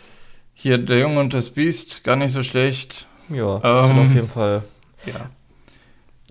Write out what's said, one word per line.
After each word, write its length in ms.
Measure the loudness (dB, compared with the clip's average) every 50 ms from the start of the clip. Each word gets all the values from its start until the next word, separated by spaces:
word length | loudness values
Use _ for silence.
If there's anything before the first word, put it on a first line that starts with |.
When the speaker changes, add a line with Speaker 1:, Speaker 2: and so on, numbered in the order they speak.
| -20 -20 -20 -20 -20 -20 -20 -20 -20 -20 _
Speaker 1:
hier 220 | _ -2 0 0
Der 220 | 0 0 0 2 2
Junge 200 | 2 2 0 0
und 140 | 0 0 -2
das 160 | -4 -6 -4
Biest 540 | -4 -2 0 0 -2 -4 -8 -12 -14 -6 -2
gar 120 | -2 0
nicht 160 | 0 0 -2
so 120 | -2 -4 -4
schlecht. 640 | -2 0 0 0 0 -2 -4 -8 -14 -16 -20 -20 -20 -20 -20 -14 -10
Speaker 2:
Ja, 300 | -6 -4 -2 -2 -2 0 0
Speaker 1:
Ähm, 240 | 2 4 4 4
Speaker 2:
sind 120 | 6 6 6
auf 140 | 6 6 4
jeden 140 | 2 0
Fall 340 | -2 -4 -2 -2 0 -2 -2 -4 -8 -16 _ _ _ _ -18 -16
Speaker 1:
ja. 260 | -14 -14 -14 -16 -18 -20 _ _ _ _ _ _ -20 _ _ _ _ _ _ _ _ _ _ -18 -6